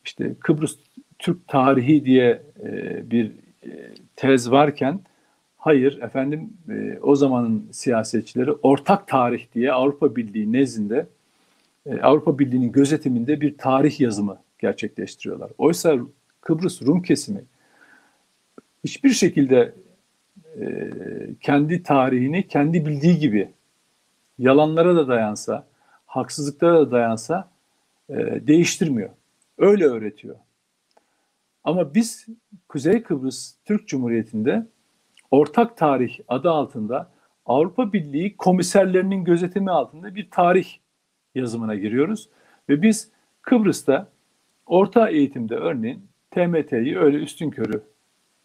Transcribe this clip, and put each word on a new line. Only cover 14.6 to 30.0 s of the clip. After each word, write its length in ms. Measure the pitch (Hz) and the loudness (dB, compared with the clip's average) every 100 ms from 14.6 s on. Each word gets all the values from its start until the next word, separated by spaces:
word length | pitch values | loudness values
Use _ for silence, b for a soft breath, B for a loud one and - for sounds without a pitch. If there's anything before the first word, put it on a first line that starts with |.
| 107 - 107 - 98 - 107 92 - - | -6 -4 -8 -10 -12 -10 -12 -12 -12 -2
Oysa 400 | 147 175 170 131 - _ _ _ | -2 0 0 0 -4 _ _ _
Kıbrıs 400 | - 156 180 - | -4 -2 -2 -4
Rum 200 | 120 175 | 0 0
kesimi 420 | 180 147 - 98 - b b b b b b b b _ _ - _ _ | 0 -2 -2 -12 -12 b b b b b b b b _ _ -20 _ _
hiçbir 260 | - - 269 | -12 0 2
şekilde, 640 | 220 185 160 135 127 117 - _ _ _ _ _ - 160 160 | 4 2 2 4 4 4 -2 _ _ _ _ _ -20 _ -12
e, 300 | - - - - - - - - | -8 -8 -10 -10 -12 -12 -14 -10
kendi 420 | - 143 151 175 | -2 0 0 -2
tarihini 640 | - 139 131 127 131 175 196 | 0 2 2 0 0 -2 -2
kendi 380 | 147 151 170 151 | -2 0 0 -2
bildiği 340 | 143 165 160 | 0 2 4
gibi 300 | 151 104 92 _ _ _ _ _ _ _ _ - | 2 0 -2 _ _ _ _ _ _ _ _ 0
yalanlara 560 | 123 143 156 160 175 170 | 4 4 4 2 4 4
da 120 | 131 | 2
dayansa, 600 | 117 107 104 - 110 _ _ _ _ _ | 0 -2 -4 -8 -8 _ _ _ _ _
haksızlıklara 760 | 131 123 - 143 143 170 165 | -8 -8 -8 -8 0 4 4
da 120 | 127 | 4
dayansa, 580 | 120 117 113 - 180 - _ _ _ _ _ - | 2 0 -4 -4 -6 -8 _ _ _ _ _ -12
e, 60 | 120 110 113 113 | -6 -4 -4 2
değiştirmiyor. 600 | 160 160 - 165 120 92 _ _ _ _ - | 4 4 0 -2 -2 -6 _ _ _ _ 0
Öyle 280 | 180 208 151 | 2 4 2
öğretiyor. 500 | 117 | 0